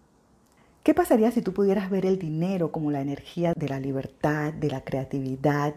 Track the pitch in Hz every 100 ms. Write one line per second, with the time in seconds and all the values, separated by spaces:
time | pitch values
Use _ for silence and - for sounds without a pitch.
0 | _ _ _ _ _ _ _ _ - 311
1 | 349 233 220 233 185 185 196 190 190 196
2 | 190 190 160 156 180 190 156 165 147 143
3 | 139 139 - 175 170 165 143 135 135 135
4 | - - 151 151 151 - 151 135 - 135
5 | 135 139 131 131 143 147 147